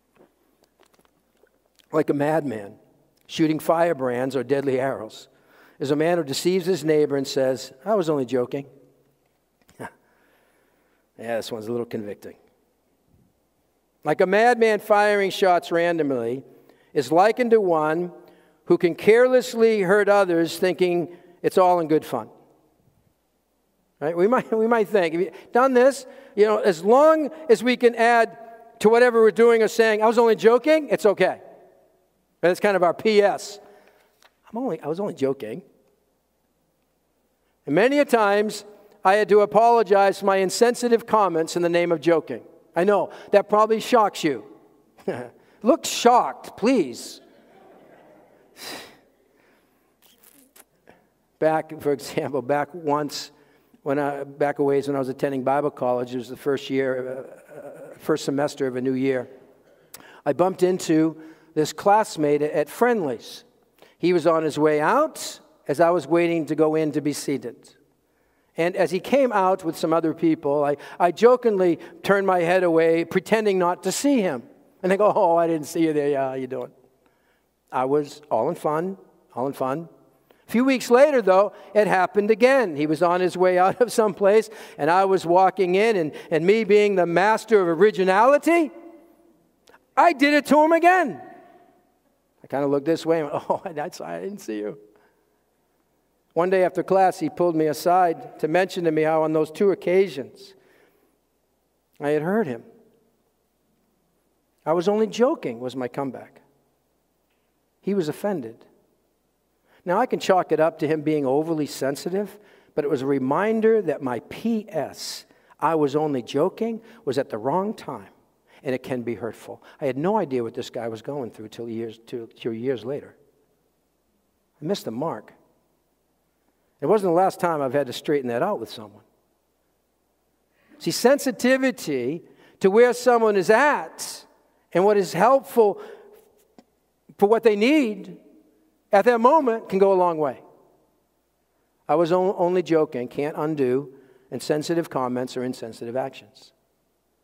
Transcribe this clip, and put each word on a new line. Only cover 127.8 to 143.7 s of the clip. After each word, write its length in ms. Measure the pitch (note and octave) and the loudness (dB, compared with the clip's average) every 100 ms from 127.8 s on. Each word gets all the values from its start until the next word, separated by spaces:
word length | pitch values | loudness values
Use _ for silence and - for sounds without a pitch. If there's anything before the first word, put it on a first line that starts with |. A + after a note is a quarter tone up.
| C3+ | -4
to 60 | |
straighten 360 | A#2 - D3 B2+ | -6 -4 -4 -2
that 140 | A#2 | -4
out 160 | F3 G3+ | -4 -4
with 100 | A2+ | -10
someone. 340 | - G#2+ G#2 _ _ _ _ _ _ _ _ _ _ _ _ _ _ _ _ _ _ | -14 -20 -20 _ _ _ _ _ _ _ _ _ _ _ _ _ _ _ _ _ _
See, 140 | - | -8
sensitivity 1300 | - A#3+ C#4 C#4 G#3+ B3 C4 C4 A3 - C#3 B2 E3 - _ _ _ | 0 2 2 0 -2 0 2 0 -2 -4 -4 -4 -6 -12 _ _ _
to 100 | F#3+ | 2
where 240 | G3+ B3 | 4 4
someone 420 | A#3+ - A#3+ A3 G#3 | 4 2 4 4 2
is 140 | F3 | 2
at 760 | A3 D4 B3 E3 - - - - _ _ _ _ | 4 4 0 -6 -14 -14 -16 -20 _ _ _ _
and 140 | E3+ G3 | 0 2
what 120 | G#3 | 2
is 160 | F3+ | 0
helpful 680 | E3 G#3 C4+ - - G#3+ F#3 - - - - _ _ _ _ _ _ _ _ _ - | 2 4 4 2 2 2 0 -10 -20 -20 -20 _ _ _ _ _ _ _ _ _ 0
for 100 | G3+ | 2
what 160 | A3+ | 4
they 120 | A3+ G#3 | 4 4
need 640 | A3+ D#4 B3 G3+ F#3 F3 _ _ _ _ _ _ _ | 4 2 0 -4 -14 -20 _ _ _ _ _ _ _
at 140 | G3+ G3 | 2 4
that 160 | A#3+ | 4
moment 480 | A#3 D#4+ C4+ A3+ A3+ | 4 4 2 -2 -4
can 80 | F#3+ | 2
go 160 | G3 | 4
a 20 | F#3+ | 4
long 220 | F3+ D#3+ | 0 0
way. 240 | D3 A#2+ - _ _ _ _ _ _ _ _ _ _ _ _ _ - | -4 -6 -14 _ _ _ _ _ _ _ _ _ _ _ _ _ -4
"I 80 | D3+ | 0
was 160 | E3+ | 0
on-, 220 | F3+ F#3 - | 0 0 -2
only 260 | F3 F#3 | -2 -2
joking," 440 | D#3 D#3+ D3+ C#3 B2 | 0 0 0 -4 -8
can't 280 | - C#3+ - | -6 -8 -4
undo 560 | D3+ D#3 B2+ | -6 -2 -2